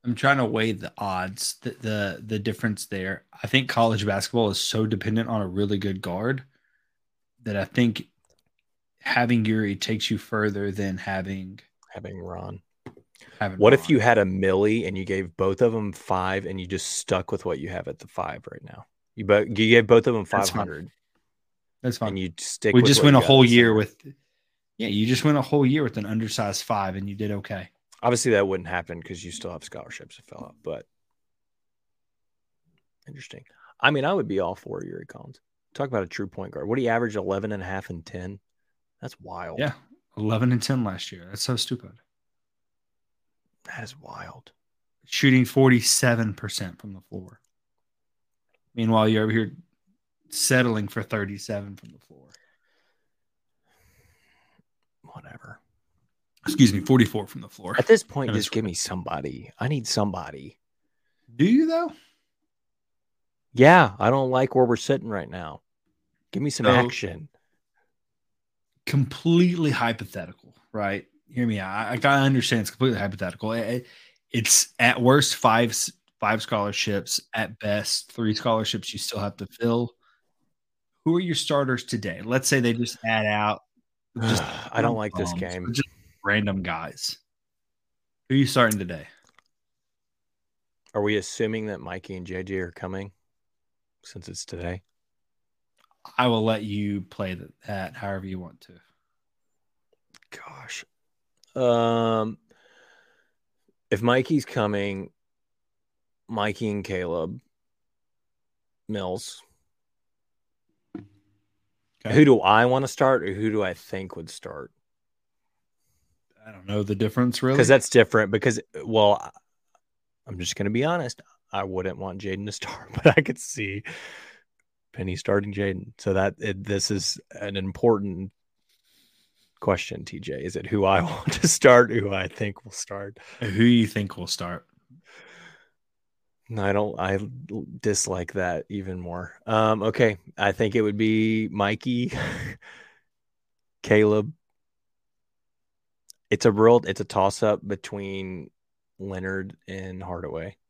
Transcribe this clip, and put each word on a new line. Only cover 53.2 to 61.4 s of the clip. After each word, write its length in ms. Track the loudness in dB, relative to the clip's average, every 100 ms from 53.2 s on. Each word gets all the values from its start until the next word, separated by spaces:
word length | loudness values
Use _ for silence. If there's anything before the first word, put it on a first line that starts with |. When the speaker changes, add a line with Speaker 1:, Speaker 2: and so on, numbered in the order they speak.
| _ _ _ _ _ _ _ _ _ _ _ _ _ _ _ _ _ _
Speaker 2:
Whatever. 580 | -20 -20 -20 -20 -20 -20 _ _ _ _ _ _ _ _ -6
Speaker 1:
Excuse 260 | 4 6
me, 60 | 6
forty-four 480 | 2 4 4 0 -8
from 140 | -14
the 80 | -18
floor. 260 | -14 -4 -2
Speaker 2:
At 100 | 6
this 160 | 4
point, 260 | 4 -6 -2
Speaker 1:
Kinda 100 | -2
Speaker 2:
just 120 | -2
give 120 | -2
me 100 | -4
Speaker 1:
screwed. 160 | -6 -6
Speaker 2:
somebody. 600 | -6 -6 -6 -6 -10 -16 _
I 80 | -4
need 180 | -4 -2
somebody. 720 | -2 -2 -4 -10 -14 -18 _ _ _ _ _ _ _ _
Speaker 1:
Do 100 | 0